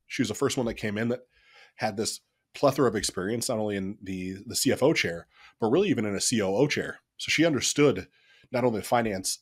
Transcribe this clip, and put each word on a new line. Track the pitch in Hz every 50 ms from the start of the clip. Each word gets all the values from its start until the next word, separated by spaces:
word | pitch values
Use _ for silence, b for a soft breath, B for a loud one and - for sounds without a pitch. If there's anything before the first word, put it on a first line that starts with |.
| _ _
She | - -
was | 120 101
the | 104
first | - 139 131 -
one | 139 120
that | 117 107
came | - - 107 101 110
in | 113 117
that | 120 - - b b b b b b b b b b
had | - 123 110 101
this | 110 104 - - - _ _ _ _ _ _ _
plethora | - - 139 127 151 135 117
of | 101
experience, | 104 90 - - 95 90 101 120 117 - -
not | 120 110
only | 107 107 101
in | 98 95 95 107 -
the, | - 95 95 92 92 92 95 95 104
the | 117 92
C | - - 127
F | 104 -
O | 123 151
chair, | 160 - - 90 85 85 - b b b b b b b
but | 117 107
really | 123 175 208 196
even | 127 117 107
in | 104 101
a | 92
C | - - 123 110
O | 98 92 95
O | 107 143
chair. | 147 - 117 80 - - - _ _ _
So | - - -
she | - - 160
understood | 170 147 110 - - - 143 147 139 107 95 92 - b b b b b b b b
not | - 120 123
only | 123 110 101
the | 92
finance | - 123 120 113 110 98 95 92 - - -